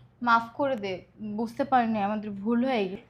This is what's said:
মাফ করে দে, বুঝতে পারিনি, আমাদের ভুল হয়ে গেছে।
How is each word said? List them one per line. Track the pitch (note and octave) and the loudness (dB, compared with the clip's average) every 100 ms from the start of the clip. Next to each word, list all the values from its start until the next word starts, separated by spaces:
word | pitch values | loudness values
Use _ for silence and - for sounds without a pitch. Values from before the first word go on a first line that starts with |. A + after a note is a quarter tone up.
| - _ | -20 _
মাফ | A#3+ A3+ A#3 - | 4 4 4 -2
করে | C#4 C4 | 0 0
দে, | G3+ F3+ - - | -4 -6 -10 -14
বুঝতে | G#3+ G#3 A3+ A#3 | -8 -6 -4 -4
পারিনি, | C4+ C4 A3+ A3 | 2 2 2 0
আমাদের | G3 G#3+ G#3 | 0 -2 -6
ভুল | G3 G3+ A#3+ C4 | -6 0 0 2
হয়ে | B3 F#3+ | 0 -2
গেছে। | G3 | -6